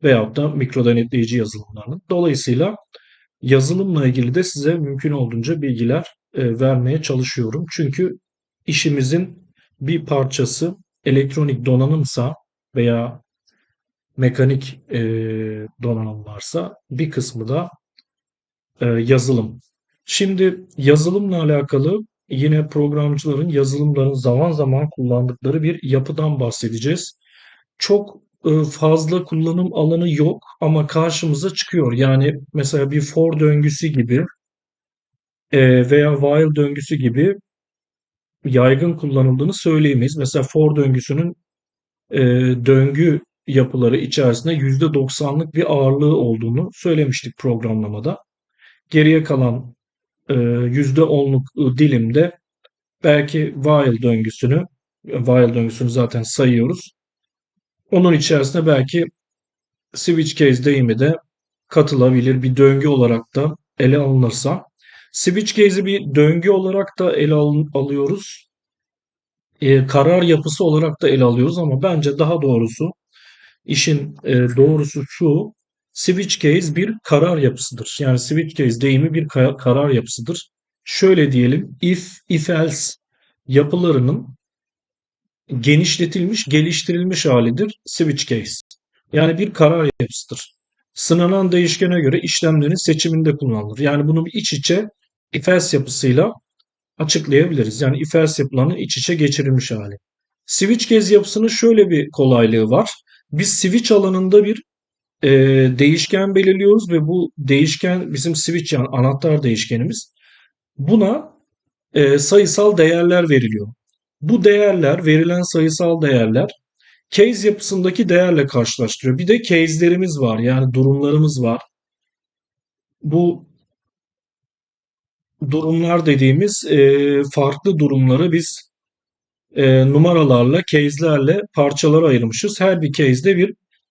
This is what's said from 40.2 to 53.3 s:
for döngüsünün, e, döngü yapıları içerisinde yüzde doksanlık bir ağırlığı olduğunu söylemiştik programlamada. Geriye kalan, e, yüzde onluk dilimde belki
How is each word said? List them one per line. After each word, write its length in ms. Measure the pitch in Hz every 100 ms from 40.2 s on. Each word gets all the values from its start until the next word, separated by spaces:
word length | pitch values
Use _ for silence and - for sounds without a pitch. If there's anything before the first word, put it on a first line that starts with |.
| 135 147
for 340 | 127 185 151 147
döngüsünün, 580 | 139 127 - 143 170 - _ _ _ _ _ _ -
e, 100 | 143 123 123 127 123 120
döngü 540 | 135 139 143 170 147 - _ -
yapıları 500 | 135 127 131 117 131
içerisinde 560 | 131 151 127 117 151
yüzde 420 | 156 135 135 160
doksanlık 600 | 147 135 - 147 147 160
bir 180 | 156 -
ağırlığı 440 | 147 135 139 147 156
olduğunu 520 | 123 113 117 123 185
söylemiştik 640 | - 180 156 139 127 120 -
programlamada. 800 | 131 113 110 110 104 104 131 196 _ _ _ _ _ _ -
Geriye 320 | 156 151 160
kalan, 520 | 156 135 123 117 131 _ _ _ _ _ -
e, 60 | 131 120 120 123
yüzde 320 | 131 139 139
onluk 440 | 160 147 139 135 135 - 135 127
dilimde 600 | 151 123 113 139 175 - _ _ _ _ _ _
belki 500 | 160 147 147